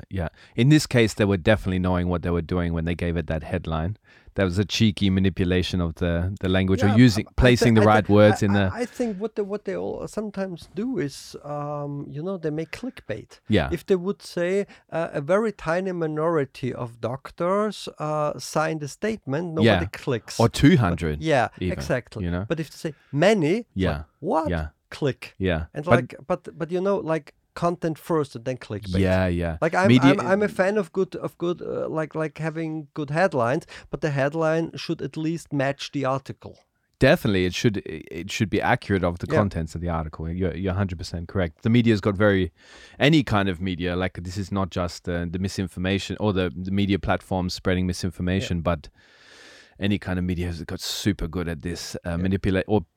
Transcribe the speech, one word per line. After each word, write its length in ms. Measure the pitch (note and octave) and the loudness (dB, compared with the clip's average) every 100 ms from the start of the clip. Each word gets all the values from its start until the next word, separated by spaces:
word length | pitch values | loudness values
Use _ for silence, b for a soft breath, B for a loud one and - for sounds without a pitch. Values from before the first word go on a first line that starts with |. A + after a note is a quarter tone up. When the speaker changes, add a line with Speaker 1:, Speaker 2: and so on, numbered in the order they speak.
| - | -6
Speaker 1:
yeah. 200 | G2 D#2+ b b - | -6 -6 b b 2
In 140 | C3 | 6
this 160 | D3+ - | 6 4
case, 260 | B2+ A2 | 4 4
they 120 | - G2+ | 4 2
were 120 | G2 | 2
definitely 420 | A2 G#2 F#2+ F#2 | 2 2 2 0
knowing 280 | F#2 F2+ F2+ | 2 2 0
what 140 | F2 | 0
they 80 | F2 | 0
were 100 | E2+ | -2
doing 320 | D#2+ F2+ F2 | 0 -2 0
when 120 | E2 E2 | -2 -2
they 100 | E2 | -2
gave 200 | F2 E2+ | -2 -2
it 100 | D#2 | -2
that 160 | D#2+ | -4
headline. 540 | D#2 F2+ E2 D#2+ F2 G#2+ b b b - | -4 -6 -4 -4 -4 -6 b b b -2
That 80 | |
was 140 | F#2+ F2+ | 0 2
a 60 | F#2+ | 0
cheeky 440 | - A2+ - G2 | 2 2 4 2
manipulation 720 | F#2+ F#2+ E2 F2+ F2+ F2+ F#2 | 4 2 2 2 2 0 -2
of 140 | E2+ - | -2 -2
the, 400 | F2 E2+ F2+ G#2 | -2 0 -2 -4
the 80 | F#2 | 0
language, 340 | F#2+ F#2 F#2+ | 2 2 4
or 40 | G2+ | 4
Speaker 2:
Yeah, 80 | G#2+ | 6
Speaker 1:
using, 300 | B2+ G#2+ - | 6 4 -2
Speaker 2:
I, 20 | |
I 40 | - | 4
Speaker 1:
placing 360 | B2 B2 A#2+ A2 | 4 6 6 6
Speaker 2:
thi-, 60 | |
Speaker 1:
the 40 | G#2+ | 6
Speaker 2:
I 40 | G#2+ | 6
Speaker 1:
right 100 | F#2+ | 6
Speaker 2:
thi-, 60 | |
Speaker 1:
words 300 | G#2 G#2 G#2 | 8 8 6
Speaker 2:
I, 20 | G#2 | 2
Speaker 1:
in 100 | G2+ | 2
Speaker 2:
I, 140 | F#2+ | 2
Speaker 1:
the 20 | A#3 | -2
Speaker 2:
I 20 | B3 | -6
think 320 | - A#3+ F#3+ | -4 -4 -4
what 160 | A3 - | -6 -6
they, 60 | |
what 240 | G3 G3+ - | -6 -6 -6
they 100 | F3+ | -6
all 320 | G3 - - | -6 -8 -8
sometimes 640 | - G#3+ G3 F#3+ E3 - F#3 | -8 -8 -6 -8 -8 -10 -6
do 220 | B3 A3 | -4 -2
is, 360 | C#3+ - - - | -4 -8 -16 -16
um, 640 | D3 D3 D3 D3 C#3+ C#3+ C#3+ | -10 -8 -6 -6 -6 -8 -10
you 120 | C#3 | -8
know, 140 | F3+ F#3+ | -8 -6
they 140 | D#3+ | -4
make 200 | D3+ D#3+ | -4 -6
clickbait. 680 | - B3+ - - A2 - - - | -8 -10 -10 -10 -10 -12 -12 0
Speaker 1:
Yeah. 200 | G2+ C#2 | 0 0
Speaker 2:
If 140 | - - | -2 -2
they 80 | F#3+ | -2
would 260 | F3+ - | -2 -8
say, 460 | - F3+ F3 G3 G3 B _ | -8 -4 -2 -2 -4 B _
uh, 180 | D#3+ E3 | -6 -4
"A 100 | D#3 | -4
very 300 | C#3+ G3 A3+ | 0 2 0
tiny 400 | - D#3 F3 F#3+ | -4 -2 -2 -2
minority 800 | F3 D#3+ D3+ D#3+ E3 C3+ - B2 | -2 -2 0 0 0 -2 -4 -6
of 300 | B2+ B2 A#2 | -6 -10 -8
doctors, 880 | A#2 C3 - - F3 G3+ G#3+ - - - | -8 -8 -10 -4 0 0 -2 -4 -12 -8
uh, 380 | D3+ D3+ D3 B2+ | -4 -2 -2 -4
signed 440 | - D#3+ D#3+ D#3+ | -4 -2 -2 -2
a 40 | C#3+ | -8
statement," 680 | - G#3+ G#3+ - C#3+ F3 D#3+ | -6 -6 -4 -4 -4 -2 2
nobody 100 | A2+ F#2 F2 | 4 4 0
Speaker 1:
Yeah. 0 | |
Speaker 2:
clicks. 480 | - - A#2+ - - | -6 -4 -4 -2 2
Speaker 1:
Or 100 | A2+ | 2
two 280 | - C#3 E3+ | 6 6 6
hundred 400 | F#2 E2+ E2 D2+ | 4 0 -2 -2
Speaker 2:
But, 60 | D#3+ | 0
yeah, 240 | C#3 G#2 - | 2 0 -2
Speaker 1:
even, 140 | F#2 F#2 | -4 -4
Speaker 2:
exactly. 460 | C#3+ B2+ - A2 | -4 -4 -4 -6
Speaker 1:
you 80 | F2 | -4
know? 140 | F2 G#2 | -2 -2
Speaker 2:
But 120 | E3 | -4
if 100 | D#3 | -6
they 80 | - E3 | -8 -10
say 40 | - _ | -10 _
"many," 540 | C#3 F#3 A3 D3 A3 - | 2 4 4 2 0 -4
Speaker 1:
Yeah. 160 | F#2+ F2 D2 | -2 -2 -2
Speaker 2:
like, 80 | - _ | -8 _
"What?" 300 | F3+ D4 - | -4 -2 0
Speaker 1:
Yeah. 160 | E2 D#2 - - | -2 -4 -10 -18
Speaker 2:
Click. 420 | - C#3+ - - - | -4 -4 -4 -10 -4
Speaker 1:
Yeah. 260 | F#2+ D#2+ D#2+ | -2 -2 -4
Speaker 2:
And 100 | - | -6
Speaker 1:
But 120 | D#3+ B2 | 2 2
Speaker 2:
like, 200 | B2 - - | 0 -8 -6
but, 300 | F3+ - E3 | -6 -8 -10
but, 120 | D#3+ | -6
you 80 | F3+ | -2
know, 180 | G3 G3 | -2 -2
like, 360 | D3+ D#3+ - - _ - | -2 -4 -6 -20 _ -4
content 420 | E3+ F3 E3 D3+ | -4 -2 -4 -4
first 380 | - E3 C#3+ A#2+ | -2 -2 -2 -6
and 100 | A#2 | -8
then 100 | C3 | -8
clickbait. 420 | - G#2 G2 F2+ | -8 -8 -2 0
Speaker 1:
Yeah, 260 | F#2+ F#2 F#2 | 2 2 2
yeah. 320 | F2 E2+ E2 | 0 -2 -2
Speaker 2:
Like, 120 | E3 | -2
I'm, 140 | F3+ G3 | 2 6
Speaker 1:
Media 240 | A#3+ C#3 | 6 6
Speaker 2:
I'm, 80 | G3 | 4
I'm 240 | F3 G3 | 2 0
a 40 | G#3 | 0
fan 300 | G3+ F#3 G#3+ | 0 0 0
of 140 | E3+ | -2
good, 220 | F#3+ F#3 - | -2 -4 -4
of 200 | D#3+ - | -10 -6
good, 200 | E3+ F3 | -6 -6
uh, 280 | - B2 B2+ | -6 -6 -4
like, 240 | D#3 D#3 | -4 -4
like, 240 | D#3 D#3 D3 | -4 -6 -6
having 500 | D#3+ D#3 D#3+ D#3 C#3 | -8 -6 -6 -8 -10
good 160 | D#3+ C#3+ | -8 -4
headlines, 560 | D#3 F#3+ D3 A2+ D#3 - B - | 0 2 2 2 0 -4 B -12
but 120 | C#3+ | -4
the 100 | D#3 | -2
headline 600 | C#3 C#3 D#3+ D#3+ D#3+ E3 D3 | 0 0 0 0 0 -2 -6
should 260 | - D#3+ | -8 -6
at 160 | B2+ D#3+ | -6 -4
least 340 | D#3+ E3 - | -4 -4 -4
match 400 | C#3+ C3+ C#3 - | -2 -2 -4 -6
the 140 | C#3+ C3 | -4 -2
article. 500 | C3 - - G#2 - _ _ _ - | -2 -6 -14 -16 -18 _ _ _ 2
Speaker 1:
Definitely, 460 | C3 E3+ A#2 F#2+ F#2 | 4 6 2 2 2
it 100 | - | 2
should, 220 | B2 G2 - | 0 0 -6
it 440 | D#2+ - E2+ F#2+ | -12 -12 -12 -6
should 180 | - G2+ | -2 0
be 100 | G2 | 2
accurate 420 | F#2 B2 - G2 | 2 2 2 0
of 140 | F2 F2 | 0 -2
the 80 | - | 0
Speaker 2:
Yeah. 100 | D#3 | 2
Speaker 1:
contents 340 | G2 F2 D#2+ E2 | 2 0 -4 -4
of 60 | |
the 80 | E2+ | -4
article. 400 | E2 D#2+ - D#2+ | -4 -4 -8 -6
You're, 260 | F2+ F#2 D#2 | -2 -2 -2
you're 180 | F#2+ | -2
a 20 | F#2 | 0
hundred 240 | G2 E2+ | -2 -4
percent 280 | - F2 E2+ | -8 -8 -4
correct. 360 | G2 E2+ - | -2 -2 -2
The 60 | A2+ | 4
media's 280 | A#2+ A#2 G#2 | 6 6 4
got 160 | G#2+ F#2+ | 2 4
very, 360 | G#2 F#2+ F#2 B B B B - | 4 4 2 B B B B 0
any 240 | C3+ D#3+ | 4 4
kind 260 | A2+ G#2 G2 | 4 2 0
of 100 | E2 | -2
media, 360 | F#2+ E2+ F2 F2+ | -4 -2 -2 0
like, 180 | F#2 - | -2 -4
this 140 | F2 G2 | -8 -8
is 140 | F#2 | -4
not 180 | G2 F#2 | -2 -2
just, 400 | F#2 F2 - - | -2 -4 -6 -6
uh, 160 | F2 F2 | -4 -4
the 100 | F2+ | -4
misinformation 760 | F#2+ - F#2 - F#2 G2 - - | -4 -4 -6 -2 0 0 -2 -2
or 140 | G#2+ | 0
the, 180 | F#2 F2+ F2+ | 0 -2 -4
the 160 | F#2 | -2
media 280 | G2 G2 F#2+ | 0 2 2
platforms 560 | - F2+ - F#2 F2+ - | 0 -2 -2 -2 -2 -2
spreading 320 | G2 F2+ F#2 | 0 0 0
misinformation, 680 | F2 F#2 - F2+ F#2+ - F2 | -2 -4 -4 -2 0 0 -2
Speaker 2:
Yeah. 60 | D#2+ | -2
Speaker 1:
but 180 | E2 - B B B B B B B B - | -2 -6 B B B B B B B B -4
any 180 | G2+ G2 | -2 -2
kind 220 | - F#2 | -2 -2
of 60 | F2+ | -2
media 200 | F2 F2 | -2 -4
has 180 | E2 | -6
got 160 | D2+ E2 | -8 -8
super 480 | - - A2 F#2 E2+ | -8 -4 -2 -2 -4
good 200 | F2+ E2+ | -4 -6
at 160 | D#2 | -6
this, 320 | F2 E2 - - | -6 -8 -10 -10
uh, 40 | F2+ | -6
Speaker 2:
Yeah. 60 | E2+ | -2
Speaker 1:
manipulate 480 | F#2+ F#2+ G#2 F#2 - | -2 0 0 0 0
or 180 | G#2 - | -2 -2